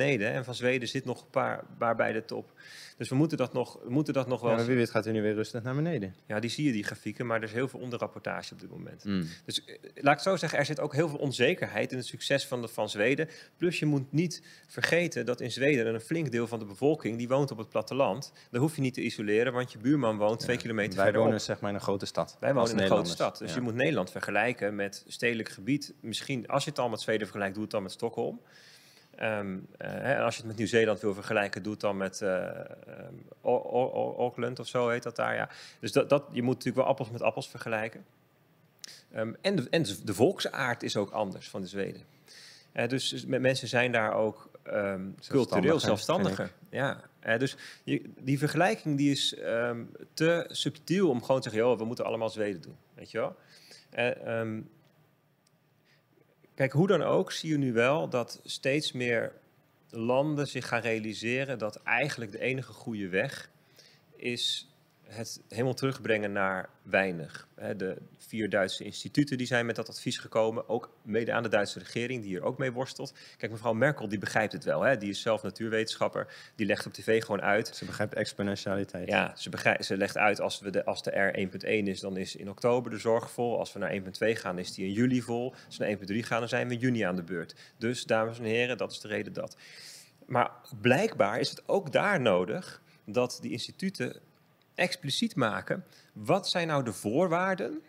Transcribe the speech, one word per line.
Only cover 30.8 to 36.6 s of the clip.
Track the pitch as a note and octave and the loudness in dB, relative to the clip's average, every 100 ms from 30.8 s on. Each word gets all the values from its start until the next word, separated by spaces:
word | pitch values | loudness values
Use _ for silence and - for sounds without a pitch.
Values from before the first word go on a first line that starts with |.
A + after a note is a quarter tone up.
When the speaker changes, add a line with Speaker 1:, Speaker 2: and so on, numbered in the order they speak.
| A2 G2+ | 6 2
Speaker 1:
wil | A2 | 0
vergelijken, | G2 G2 A2 G2+ G#2+ | -2 0 0 0 -2
doe | G2 | -6
het | G#2 | -2
dan | G#2 G2 | -2 0
met, | F#2+ - | -2 -2
eh, | G2+ F#2 F#2 | 0 0 -2
ehm, | E2+ - - - - F2+ F2 - - | -8 -12 -14 -16 -16 -14 -16 -18 -4
O-, | - B2 - | 0 2 2
O-, | A#2+ B2+ | 2 2
O-, | - B2 - | 0 -2 0
Auckland | B2 A#2+ A#2+ B2+ | -2 0 -4 -4
of | A#2+ | -4
zo | B2+ A#2+ | 0 2
heet | A#2+ | 0
dat | A#2+ A#2 | -2 -2
daar, | A#2 | -2
ja. | A#2 G#2+ - - - | 0 -4 -8 -18 -10
Dus | A#2 | 0
dat, | C#3+ - | 2 6
dat, | C#3+ C#3+ | 4 4
je | A#2+ | 0
moet | B2 | 2
natuurlijk | A#2 | 2